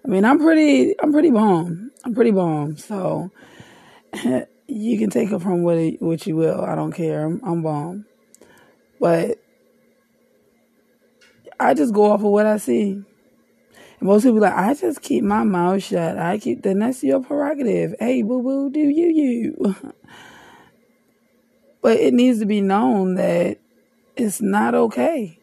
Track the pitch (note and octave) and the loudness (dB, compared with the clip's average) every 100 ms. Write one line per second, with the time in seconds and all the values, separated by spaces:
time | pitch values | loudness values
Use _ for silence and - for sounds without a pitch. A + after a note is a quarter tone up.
0 | - F#3+ G#3+ D4 D#4 D#4+ D4+ C4+ B3+ G4+ | 0 2 4 4 4 4 4 4 2 0
1 | D4+ D4 E4+ A3+ G#3+ E3+ E3+ E3+ A#3+ _ | 0 2 4 4 4 2 0 -8 -12 _
2 | C4 A3 A#3 F#3+ E3+ D3+ D3 D3+ - G3+ | -8 0 2 2 0 -2 -4 -8 -10 -6
3 | F3 D#3 F3+ _ - - - - - - | -4 -6 -8 _ -20 -20 -20 -20 -20 -20
4 | _ G#3 A#3 - - _ - A#3 A3 G#3+ | _ -6 -4 -4 -6 _ -12 -8 -4 -2
5 | G#3+ A#3+ A3 G#3 F3+ F3 E3+ E3+ D#3+ - | 0 -2 -2 -4 -2 0 0 0 -2 -4
6 | E3 E3 - D#3+ D#3+ - - D#3+ D#3 D#3+ | -6 -4 -4 -2 0 -2 -4 -4 -6 -4
7 | D#3+ D3+ D#3 E3+ A3+ E3+ D#3 D3+ D#3 G3 | -4 -4 -4 -6 -6 -4 -4 -6 -8 -12
8 | G#3 _ _ _ _ _ _ _ _ _ | -16 _ _ _ _ _ _ _ _ _
9 | E3+ E3+ G3 A3+ _ _ _ _ _ _ | 0 0 -2 -6 _ _ _ _ _ _
10 | _ _ _ _ _ _ _ _ _ _ | _ _ _ _ _ _ _ _ _ _
11 | _ _ _ _ - - C4 - C4+ G#3 | _ _ _ _ -20 -2 2 2 2 4
12 | G#3 G#3 G#3 G3+ G#3+ G#3+ - A#3+ G3+ G3 | 4 4 2 2 2 0 0 0 0 -4
13 | G3+ _ _ _ _ _ _ - - _ | -12 _ _ _ _ _ _ -20 -20 _
14 | F#3 G#3 B3+ A3 G3+ F3+ G3 C#4+ F#4 C#4+ | 2 4 6 4 2 2 0 0 -2 -4
15 | - - G3 G#3+ A3+ F3+ F3 G3 - F#3 | -4 -2 0 0 0 0 0 0 -2 -4
16 | E3 G3 E3 G#3 A#3+ - G3+ F#3+ A3+ B3+ | -2 -4 -4 -4 -4 -4 -2 0 -2 -2
17 | C4+ C4+ B3+ C#4+ C#4+ D4 B3 F3+ E3 G#3 | -2 -2 -2 -4 -4 -2 -2 -2 -2 -4
18 | A3+ C4 G#3+ B3+ B3 C4+ C#4 D4+ D4 D4 | -2 -2 -2 -2 -2 -4 -4 0 0 2
19 | E4+ D#4 C#4 A#3+ G#3+ - G#3+ F#3+ - - | 2 2 0 -2 -4 -2 -4 -4 -12 -20
20 | - - - - - - _ _ _ _ | -20 -20 -20 -20 -20 -20 _ _ _ _
21 | _ _ _ _ _ _ _ _ A3+ A3+ | _ _ _ _ _ _ _ _ 2 4
22 | - B3 B3+ A3+ G#3+ G#3 G3 G3 B3+ G#3+ | 4 4 4 2 0 0 2 2 2 0
23 | F#3 F#3 F3 F3 F3 - _ _ _ _ | 0 0 0 0 -2 -4 _ _ _ _
24 | _ - A3 - G3+ G3+ A#3 A#3+ A#3 B3 | _ -4 -4 -2 -2 0 0 0 0 0
25 | C4 D#4+ G3 E3 | -2 -2 -6 -12